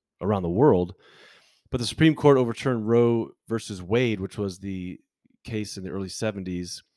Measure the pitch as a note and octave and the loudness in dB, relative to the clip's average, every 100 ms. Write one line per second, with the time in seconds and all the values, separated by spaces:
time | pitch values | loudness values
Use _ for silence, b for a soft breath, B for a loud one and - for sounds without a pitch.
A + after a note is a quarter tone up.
0 | _ - F#2+ G2+ F2 F2+ C#3+ F#2 F2+ - | _ -6 -2 0 0 4 6 4 2 -6
1 | B B B B B B B B2 A2+ - | B B B B B B B -6 -4 2
2 | D#3+ D3 D3 C3+ A#2 A2+ C3+ A#2 G#2+ A#2+ | 2 6 6 6 4 -2 -2 -2 2 4
3 | A#2+ A#2 G#2 - - A2+ - F#2+ F2 A2+ | 4 2 -2 -10 -8 -6 -6 -10 -2 0
4 | B2 G2+ F#2+ - G2 F2+ G2 F#2+ F2+ E2 | 0 -2 -6 -6 -6 -6 -8 -8 -8 -12
5 | _ _ _ _ - A2 G2+ G2 F#2 F#2+ | _ _ _ _ -10 -8 -8 -10 -8 -6
6 | F#2+ - A2 G2+ F#2 F2 F2 - - | -8 -6 -6 -4 -6 -6 -6 -12 -18